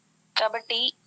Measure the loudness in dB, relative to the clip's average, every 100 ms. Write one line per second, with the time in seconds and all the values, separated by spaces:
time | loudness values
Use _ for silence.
0 | _ _ _ 0 0 0 -4 -2 -2 -4